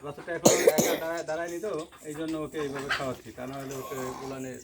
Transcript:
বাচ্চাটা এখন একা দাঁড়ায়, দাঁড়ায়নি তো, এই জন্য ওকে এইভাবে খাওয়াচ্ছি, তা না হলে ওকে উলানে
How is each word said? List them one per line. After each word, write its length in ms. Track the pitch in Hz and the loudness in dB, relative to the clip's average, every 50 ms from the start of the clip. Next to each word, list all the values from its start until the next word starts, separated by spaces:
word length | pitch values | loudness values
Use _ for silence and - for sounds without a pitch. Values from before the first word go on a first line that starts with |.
বাচ্চাটা 300 | - 185 - - 185 - | -8 -10 -10 -8 -6 -4
এখন 180 | 170 165 170 - | -4 4 6 6
একা 460 | - - - - - - 208 202 175 | 6 8 8 8 8 8 6 6 4
দাঁড়ায়, 280 | 160 160 165 165 170 156 | 2 0 -2 -2 -2 -2
দাঁড়ায়নি 360 | 156 156 165 170 170 170 170 | -2 -2 -2 -2 -4 -4 -4
তো, 260 | 185 214 180 151 156 - - - - | -2 -2 -2 -2 -4 -6 -12 -14 -10
এই 100 | 156 147 | -10 -6
জন্য 240 | 151 160 156 160 156 | -4 -4 -4 -2 -4
ওকে 200 | 151 147 - 160 | -4 -4 -4 -4
এইভাবে 300 | 147 139 135 139 135 139 | -2 -2 -2 -4 -2 -2
খাওয়াচ্ছি, 440 | - - 143 131 123 - - 127 | -2 0 0 -2 -2 -4 -8 -14
তা 140 | - - 127 | -10 -8 -8
না 80 | 127 135 | -8 -6
হলে 200 | 139 135 135 135 | -8 -6 -6 -6
ওকে 520 | 135 131 131 147 131 131 127 131 131 135 | -6 -6 -6 -6 -4 -4 -6 -6 -6 -6
উলানে 320 | 135 135 131 131 131 127 - | -6 -6 -6 -6 -6 -8 -10